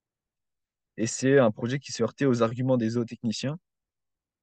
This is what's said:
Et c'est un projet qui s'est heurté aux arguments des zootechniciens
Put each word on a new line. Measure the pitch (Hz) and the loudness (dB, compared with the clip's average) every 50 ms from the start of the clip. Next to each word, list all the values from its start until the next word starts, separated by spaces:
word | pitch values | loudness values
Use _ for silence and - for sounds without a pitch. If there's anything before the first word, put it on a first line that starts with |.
| _ _ _ _ _ _ _ _ _ _ _ _ _ _ _ _ _ _ _ | _ _ _ _ _ _ _ _ _ _ _ _ _ _ _ _ _ _ _
Et | - 107 | -4 -4
c'est | 113 - - - 131 139 143 | -4 -2 -2 2 4 6 6
un | 127 110 | 6 4
projet | 107 - - 117 131 143 | 2 -2 -4 -4 -4 -6
qui | - - | -6 -8
s'est | - - 113 | -4 -2 -4
heurté | 107 - - 147 | -2 -2 0 2
aux | 139 123 117 | 2 2 2
arguments | 117 113 117 117 127 131 131 | 2 0 -2 -2 -2 0 0
des | 123 113 113 | 0 0 0
zootechniciens | 117 120 120 117 123 - - 117 101 - - 131 151 175 _ _ _ _ _ _ _ _ _ _ _ _ _ _ _ _ | -2 -2 -4 -4 -8 -8 -6 -6 -6 -4 -6 -8 -8 -8 _ _ _ _ _ _ _ _ _ _ _ _ _ _ _ _